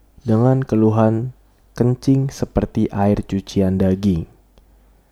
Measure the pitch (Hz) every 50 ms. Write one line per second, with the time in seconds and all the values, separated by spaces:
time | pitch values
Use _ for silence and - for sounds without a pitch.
0 | _ _ _ - - 113 110 110 120 131 131 135 131 - 113 107 110 110 107 113
1 | 110 110 110 113 120 127 - _ _ _ _ _ _ _ - - 120 123 123 -
2 | - 139 135 135 135 139 - - - - - - 202 - - 113 107 - - 101
3 | 101 101 104 - - - 98 98 - - - 101 95 92 95 95 98 95 95 95
4 | 104 101 90 80 - - - _ _ _ _ - _ _ _ _ _ _ _ _
5 | _ _